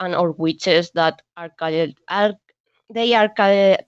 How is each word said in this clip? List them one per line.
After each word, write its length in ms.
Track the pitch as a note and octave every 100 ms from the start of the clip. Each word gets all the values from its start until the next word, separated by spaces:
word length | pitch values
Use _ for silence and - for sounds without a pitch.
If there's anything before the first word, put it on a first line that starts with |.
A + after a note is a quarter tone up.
and 140 | F#3
our 160 | E3+ F3
witches 580 | D#3 E3 D#3+ F#3+ E3 F3
that 300 | E3 D#3+ D#3+ _ -
are 140 | E3+
called, 440 | - D#3+ D#3+ D#3+ - -
are, 260 | F#3+ G#3 G3+ _ _ _ _ _
they 240 | A3+ A#3
are 140 | A#3 G#3+
call-, 500 | G#3+ G3 G3 G3 F#3+